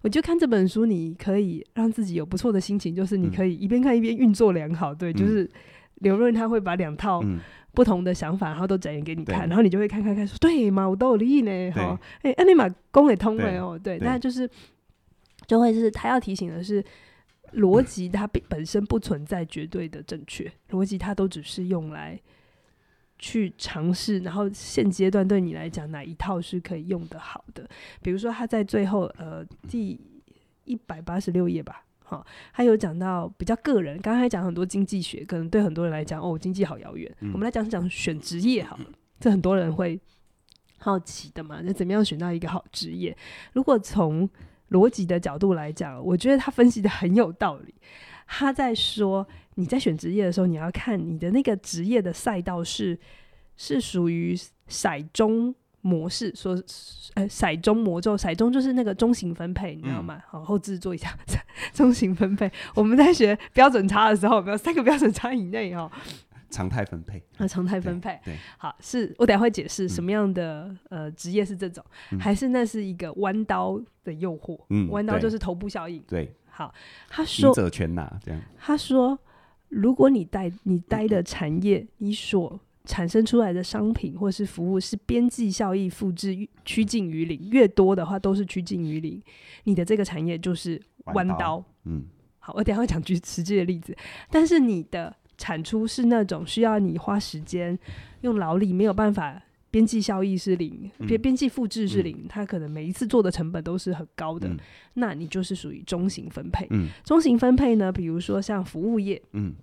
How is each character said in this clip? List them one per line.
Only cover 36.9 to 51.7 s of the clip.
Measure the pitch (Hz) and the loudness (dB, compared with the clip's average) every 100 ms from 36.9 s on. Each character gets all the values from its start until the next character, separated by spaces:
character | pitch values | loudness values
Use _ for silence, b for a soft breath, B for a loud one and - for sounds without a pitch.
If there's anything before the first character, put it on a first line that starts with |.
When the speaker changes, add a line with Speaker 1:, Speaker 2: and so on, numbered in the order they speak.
| - | -14
Speaker 1:
远。 | - - | -14 -10
Speaker 2:
嗯。 | 104 | -6
Speaker 1:
我 | 185 | -4
们 | |
来 | 226 | -2
讲 | 240 214 | -2 -4
讲 | 202 175 | -2 -4
选 | - - 156 | -4 -6 -6
职 | - 170 | -8 -2
业 | 220 240 | 0 0
好 | - - | -4 -14
了， | - - _ _ | -18 -20 _ _
这 | 240 | 2
很 | 196 | 4
多 | 180 190 | 2 2
人 | 165 | 0
会 | 160 180 170 _ _ _ _ _ _ _ _ | -2 -4 -6 _ _ _ _ _ _ _ _
好 | - 190 | -2 -2
奇 | - - 147 | -4 -16 -14
的 | 165 | -14
嘛， | 156 156 | -14 -8
那 | 175 | -6
怎 | 190 | -2
么 | 180 | 0
样 | 202 | 2
选 | 208 151 | 2 0
到 | 175 | -4
一 | 170 | -4
个 | 170 | -4
好 | 180 - | -8 -8
职 | - 165 | -12 -10
业？ | 175 175 - B B B | -6 -8 -8 B B B
如 | 254 | -2
果 | 262 247 | 4 2
从 | - 208 160 156 190 b b b _ | 2 0 2 2 -2 b b b _
逻 | 185 226 | 6 6
辑 | - | 4
的 | 175 175 | -2 -2
角 | 170 147 | -4 0
度 | 196 | 0
来 | 170 151 | 0 -4
讲， | 151 160 127 | -8 -10 -6
我 | 185 180 | -2 0
觉 | 247 | 4
得 | 269 | 4
他 | 262 | 2
分 | 254 247 | 6 6
析 | 233 | 6
得 | 196 | -2
很 | - 175 202 | 0 2 4
有 | 190 | 4
道 | 170 202 139 | 0 -4 -4
理。 | - _ B B B B B | -16 _ B B B B B
他 | - 277 | -2 -2
在 | 269 262 | 0 -2
说， | 226 - 214 196 190 196 b b | 0 -4 0 0 0 -4 b b
你 | - | -6
在 | 180 254 | -2 0
选 | - 156 | 0 -2
职 | 170 | -2
业 | 196 | 0
的 | 185 | 0
时 | 180 | 2
候， | 185 | 2
你 | |
要 | 160 165 | 0 -4
看 | - - 202 | -6 -4 -4
你 | 165 160 | -4 -6
的 | 175 | 0
那 | 240 | 2
个 | 269 196 | 2 -2
职 | - | -4